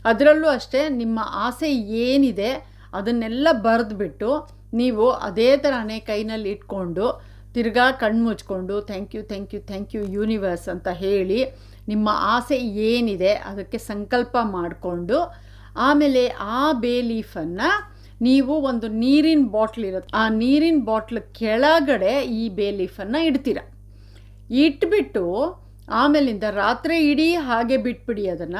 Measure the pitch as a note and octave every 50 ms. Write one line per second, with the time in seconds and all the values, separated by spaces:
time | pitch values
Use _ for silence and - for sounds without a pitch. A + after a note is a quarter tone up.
0 | - A3+ A3+ - C#4 D4+ D4+ D#4 D#4 D#4+ C#4 A#3 - - - C4 D4+ D#4 C#4 A#3+
1 | A#3 A3+ A3+ A3+ G#3+ - - G3 G#3 B3 C4 - D#4 D#4 C#4+ B3 G#3+ G3+ A3 A3+
2 | A#3 B3+ C4 C#4+ C#4 B3+ G3 F#3 G3 A#3 C4+ D#4 - - - - - - - F#3
3 | G3 A3 A#3+ A#3 A3+ A3 A3+ B3+ C#4+ D#4+ D#4 A3+ G3 A3+ A3+ A3+ A#3+ G#3+ G#3+ F#3+
4 | G#3 D#3 D3 - G#3 A3+ C#4+ D4+ D4 - - - - - - A3+ B3 B3+ A#3 G#3+
5 | A3 B3+ - - - G#3+ F3+ G#3 A3+ B3 C#4 C#4 C#4 C#4+ C4+ A#3+ A3 G#3+ A3 A3
6 | - - G#3+ G#3 A3 A3 A3 A3 G#3+ G3 G#3 G#3 - - G3+ G3 F#3 F3 E3+ F3
7 | G#3 A#3+ - - - - - - - - - A#3+ A3 A3+ G#3 B3 B3 B3+ C4 C4
8 | A#3 G#3+ G#3+ A3+ A#3 A#3 G#3 - - - G3 F#3+ F#3 F#3 G3 G#3 G#3 - G#3 F#3
9 | G#2 G3+ - G#3+ G#3 - A3 G3 G2+ - - G3+ - - G3+ F#3+ G3+ - - A3
10 | - G3 F#3 G3+ G#3+ A3 A3 G#3+ F#3+ F#3+ F3 E3+ - - F3 F#3 - F#3+ F3+ E3
11 | F#3+ F#3+ G3+ G3 F#3+ F#3+ F#3+ A#3 C4 C4 - - - - - - - - G#3 G#3+
12 | G#3+ G#3+ G#3 - - G3 A3+ B3 B3 - D4 B3+ B3 A3+ G3 G#3 G#3+ A3 A#3 A#3+
13 | A#3 A3+ G3 F3 F#3 F#3+ G#3 - - F#3+ G3 G3+ F#3+ - - A3+ - - G#3+ G#3
14 | G#3 G3+ B3+ B3 A#3+ A#3+ - B3 A#3 G#3+ G3 F3+ E3+ E3+ F3 - - F3+ F3 F3
15 | F3 E3+ A3+ D#4 F4 - - - - - - - - - - A3 A#3 C4+ D4 D4
16 | D4+ C#4+ C4 B3+ B3 B3 - - G#3 G3+ A3+ B3+ C#4 D#4 D#4 A#3+ A3 A#3+ A#3+ B3
17 | B3 A#3 A3+ A3+ G#3+ - - F#3+ D#3 E3+ F3 F#3+ A#3 E4 G4+ G#4 G#4+ - - -
18 | - - - - A#3 B3 C4 C4+ C4+ B3 D4 D#4 C#4 C4+ B3 A#3 A3 A3 G#3+ A3
19 | A#3 C4 C#4 D4+ D4+ D#4+ D#4+ D4+ C4+ A3 F#3+ G#3+ A3 G#3+ G#3+ A#3 A3 F#3+ F#3 F#3
20 | F#3 - - G#3 A3 A3 A3 A3 A#3 B3+ C#4 D4+ D#4 E4 E4 D4 A#3 A3 A3 A3
21 | A3 - A#3 G#3+ - - - - A3+ A3 G#3+ A#3 C4 D4+ D#4+ E4 C#4+ C4+ C4+ G#3
22 | F#3 F#3+ B3 C#4+ C4 B3+ A#3 A3 A3+ A3+ F#3 E3+ G3+ G3+ G3+ G3 F#3 F3 - -
23 | G3 G3 A#3+ D#4 E4 D#4+ C4 - - B3+ F#3+ - - - - - - - - -
24 | - - - - - - - - - - A3+ B3+ D4 E4 C#4 - - E4 G4 G#4
25 | C#4+ - - A3 F3+ E3+ F3+ G#3+ C#4 F4 F4+ - - - - - - - - A3+
26 | C4 D4 D4 D4+ C#4+ B3+ A3 G3 G#3+ G#3+ F#3 G#3 G3 G#3+ B3 A#3+ - D#4 E4 E4
27 | D#4 D4 D4 C4 D#4 E4 E4+ F4 D4 B3+ A#3+ A3+ A#3+ A#3 C4 B3+ G#3+ B3 A#3+ -
28 | - - A#3 G3+ G3+ F#3 F3 E3 F3 D#3 F3 G3